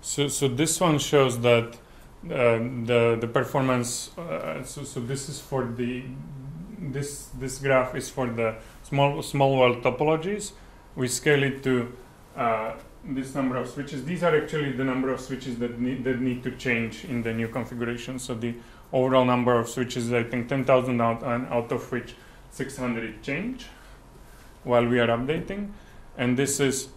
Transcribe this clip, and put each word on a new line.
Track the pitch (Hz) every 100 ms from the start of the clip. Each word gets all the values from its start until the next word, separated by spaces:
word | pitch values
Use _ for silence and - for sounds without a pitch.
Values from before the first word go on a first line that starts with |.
so, | - - 143
so | - 139
this | 120 156 -
one | 180 151
shows | 139 147 131 120
that, | 120 117 113 - - - - - 170
uh, |
the, | 151 120 117 120 127 113 120 117 117
the | 117
performance, | 135 123 147 131 123 120 - - -
uh, | 170 160 156 156
so, | - -
so | 131 135
this | 117 135 -
is | 135
for | - 135 120
the, | 117 120 127 127 135 - 135 135 160 180 -
this, | 151 135 135 - - 131
this | 131 127
graph | 139 131 127 139
is | -
for | - 127
the | 113 113 110 - -
small, | - 139 143 151
small | - 143 139 135
world | 123 120
topologies. | 127 120 151 160 175 208 - - - - - -
We | 123
scale | - 156 143
it | 135 127
to, | 135 127 117 - - - - -
uh, | 120 113 117 113 - - 170
this | 131 131 143
number | 131 123
of | 123
switches. | - 131 139 131
These | 175
are | 170 156
actually | 147 156 139
the | 123
number | 135 131 131
of | 127
switches | - 127 131 117
that | 120 113
need, | 127 139 123
that | 120
need | 127 123
to | 127
change | - 131 117 113 - -
in | 120
the | 113
new | 113 113
configuration. | 127 117 120 117 120 123 131
So | -
the | 117 120 120 - - -
overall | 131 127 131 123
number | 123 123 120
of | 113
switches | - 120 127 117
is, |
I | 120
think, | 117 123 117
ten | 139 131
thousand | 131 123 120
out, | 117 113
and | 139 120 127
out | 120 117
of | 123 -
which | 123 - - - - -
six | - 131 131
hundred | 123 113 110 107
change | - 143 226 262 - - - - - - - - - -
while | - 120 117
we | 123
are | 117
updating. | 117 131 165 - 196 202 - - - - -
And | 123 123
this | 139 -
is | 139 135 -